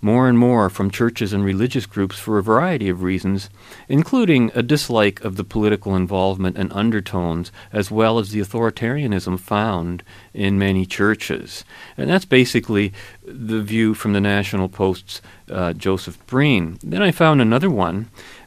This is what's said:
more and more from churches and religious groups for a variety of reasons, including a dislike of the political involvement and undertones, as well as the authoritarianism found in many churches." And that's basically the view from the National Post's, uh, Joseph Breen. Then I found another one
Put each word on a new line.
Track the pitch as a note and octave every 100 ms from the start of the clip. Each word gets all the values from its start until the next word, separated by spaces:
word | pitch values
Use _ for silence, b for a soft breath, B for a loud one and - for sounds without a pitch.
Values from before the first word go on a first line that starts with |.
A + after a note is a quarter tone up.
more | G#2 A#2+ B2+
and | A#2+
more | B2 A#2+ G2
from | - G2
churches | G2+ A#2 A#2 G#2
and | G2
religious | G2 F#2+ B2 C3 G#2
groups | - G2 -
for | - G#2+
a |
variety | G2+ A2 F3+ D3+ G2+
of | F2+
reasons, | F#2 F#2 F#2+ G2 - B B B B
including | C#3 E3 C4 A3 C#3+ A2+
a | B2
dislike | A#2+ D3 - A#2 G#2 G2
of | A2 F#2+
the |
political | F#2+ A2 G#2+ G2+ G2+
involvement | F#2+ F2+ F#2+ F#2+ F#2+ F#2 F2+
and | F#2+
undertones, | G2 A2+ G#2+ F#2+ F#2+ F2 E2+ F2 B B
as | G#2+ G2
well | G#2+ A2 A2+
as | G2
the | G#2
authoritarianism | F#2+ A#2 A#2 - A#2 C#3 C#3 G2 F#2+ F2+
found | - G#2 A2 F#2 E2+ F2 - B B
in | - G2 G2
many | G2 F#2+
churches." | F#2 - G#2 G#2+ - C2 - - - B B -
And | C3+
that's | F#3
basically | - B2+ B2 A#2+ A2 G#2 G2+ G2 B B
the | - - G#2+ A2
view | G#2 A2 A2
from | G#2+ G#2+
the | G2+
National | G2+ G2+ G2+ G2+ F#2
Post's, | - F#2+ F#2 - - B B -
uh, | F#2+ F2
Joseph | E2 G2 F#2 - - -
Breen. | B2+ D3 A2+ E2 F#2+
Then | D3+ F3
I | G3+
found | - D#3+ D3
another | A2+ A#2+ F#3
one | A#2 F2 F2+ A2+ B B B